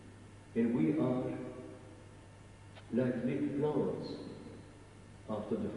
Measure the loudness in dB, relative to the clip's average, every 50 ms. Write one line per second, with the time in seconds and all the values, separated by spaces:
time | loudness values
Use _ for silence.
0 | -16 -16 -16 -16 -16 -16 -16 -18 -12 -2 2 4 4 6 6 6 6 6 6 6
1 | 6 4 4 4 2 0 -2 -4 -4 -6 -8 -8 -10 -10 -12 -14 -14 -16 -16 -16
2 | -16 -16 -16 -18 -18 -18 -18 -18 -18 -18 -18 -18 -18 -16 -16 -16 -6 2 4 4
3 | 6 4 4 2 2 2 2 2 2 2 2 4 4 4 4 4 4 2 2 0
4 | -2 -4 -6 -6 -8 -10 -10 -12 -12 -12 -12 -12 -14 -14 -16 -18 -18 -18 -18 -18
5 | -18 -16 -16 -10 -6 -4 -2 -2 0 2 2 2 2 0 4